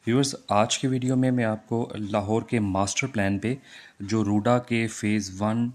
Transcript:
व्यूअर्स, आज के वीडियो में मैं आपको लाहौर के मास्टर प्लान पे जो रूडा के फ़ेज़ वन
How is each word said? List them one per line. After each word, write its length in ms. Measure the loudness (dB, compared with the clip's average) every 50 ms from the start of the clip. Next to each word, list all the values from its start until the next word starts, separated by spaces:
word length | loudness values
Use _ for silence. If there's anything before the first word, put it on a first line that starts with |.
| _
व्यूअर्स, 300 | 2 2 2 2 0 -2 -8 -4 0
आज 260 | 2 2 4 2 0
के 120 | -2 -2 -2
वीडियो 280 | -2 0 0 0 0
में 140 | 2 2 2
मैं 140 | 2 2 0
आपको 460 | 0 -2 -4 -6 -4 -4 -4 -4 -4 -6
लाहौर 500 | -8 -8 -2 -2 -2 0 2 0 0 0 0
के 100 | -2 0
मास्टर 460 | 0 2 2 0 0 0 0 -4 -4
प्लान 320 | -2 -2 -2 0 0 0 0
पे 200 | -2 -4 -4 -4 -8 -20 -20 -20 -20 -20 _ _ -6
जो 200 | -2 0 0 2
रूडा 360 | 2 2 2 4 4 4 4
के 280 | 2 0 -2 0 0 -2
फ़ेज़ 440 | -4 -4 -2 0 0 0 -2 -4 -6 -4
वन 340 | -2 -2 0 0 -2 -2